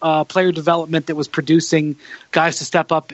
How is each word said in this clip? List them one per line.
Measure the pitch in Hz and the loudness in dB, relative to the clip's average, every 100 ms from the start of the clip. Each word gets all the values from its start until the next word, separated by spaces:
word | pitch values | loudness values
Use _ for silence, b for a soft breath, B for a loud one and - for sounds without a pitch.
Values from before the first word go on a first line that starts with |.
uh, | 160 156 | 0 0
player | 151 190 185 | 0 0 0
development | 160 156 170 156 160 - | 0 0 0 0 -4 -2
that | 151 | -4
was | 143 | -4
producing | - 143 165 160 165 151 139 B B B | -4 2 2 4 0 0 -6 B B B
guys | 170 165 139 | 0 0 -2
to | 147 | -2
step | 175 156 | -2 0
up | 160 - | -2 -4